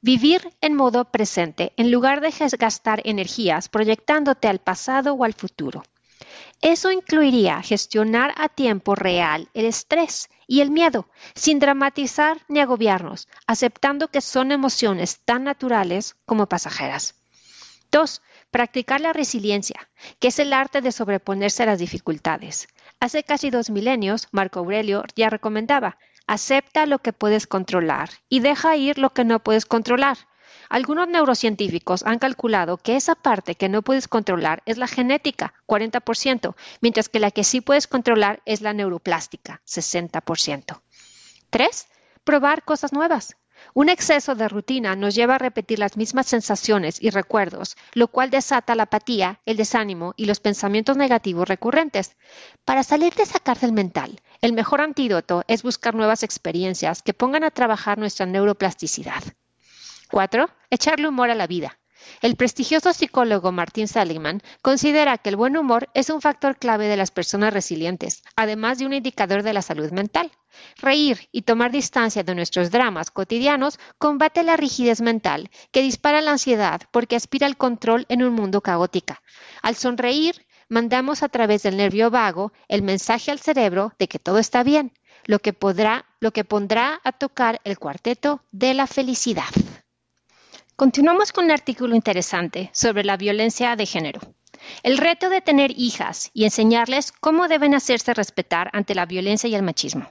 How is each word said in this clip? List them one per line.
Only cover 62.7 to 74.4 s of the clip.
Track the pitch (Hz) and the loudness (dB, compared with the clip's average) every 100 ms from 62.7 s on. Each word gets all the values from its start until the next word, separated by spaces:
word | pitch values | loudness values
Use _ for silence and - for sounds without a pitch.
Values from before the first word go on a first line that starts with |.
| 320 359 | 2 2
psicólogo | 339 302 - 233 208 180 | 2 0 2 2 2 0
Martin | 180 170 - 214 | -2 -4 -4 -2
Seligman | 226 185 160 156 196 - - | 0 0 -2 -4 -6 -10 -4
considera | - 269 294 294 294 240 | 0 2 4 4 2 2
que | - | -2
el | 196 | 0
buen | 247 302 | 0 0
humor | 277 233 - | 2 0 0
es | - 262 | -2 -2
un | 311 | 0
factor | 294 285 277 269 | 0 0 -2 -2
clave | 247 220 214 | -2 0 0
de | 208 | 0
las | 190 | -2
personas | - 170 202 214 | -2 -4 0 0
resilientes, | 202 185 160 165 180 - - - | 0 -4 -4 -4 -6 -8 -10 -8
además | - 220 214 226 254 | -2 -2 -2 -4 -4
de | 269 | -4
un | |
indicador | 277 254 - 196 196 | -4 -6 -2 0 0
de | 208 | 0
la | 208 | -2
salud | - 151 156 | -4 -4 -4
mental. | 180 208 311 339 _ _ - - - | -4 -2 -2 -4 _ _ -20 -20 -4
Reír | 269 285 294 226 - | 0 2 2 0 -4
y | 240 | -6
tomar | 208 226 240 | 0 2 2
distancia | 277 254 - 226 214 | 0 -2 0 0 -2
de | 175 | -4
nuestros | 180 170 - 175 | -4 -2 0 0
dramas | 220 247 175 165 | 2 2 -2 -8
cotidianos | - 190 233 269 285 277 - - _ | -8 -4 0 0 2 -2 -4 -20 _
combate | 294 285 311 339 | 0 2 2 2